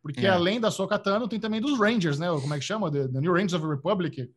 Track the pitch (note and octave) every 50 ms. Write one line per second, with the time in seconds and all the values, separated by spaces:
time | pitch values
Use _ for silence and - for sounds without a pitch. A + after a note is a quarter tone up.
0 | _ D3+ C#3 - - G3 F#3+ F3 F3 F3+ G#3 B3 A3+ G#3 - - F#3+ F#3 G#3 G3+
1 | G#3 G3+ G3 G#3+ B3 G#3 A#3 G#3+ A3 A3 G#3+ A3 A3 D4 D4 B3 G3+ G#3 A#3+ A#3
2 | E3+ E3 C#3+ C#3 E3 F3+ E3+ D3 C3 D3 D3+ C#3+ C3 - G3 A3 G3+ E3 C#3+ C#3+
3 | C#3 B2+ B2+ C3 C#3+ F3 F3+ F3 G3+ F#3+ E3+ F3 D#3 D#3 D3+ C#3 - F3 G#3+ F#3+
4 | F3 D3+ - - B2 A#2 _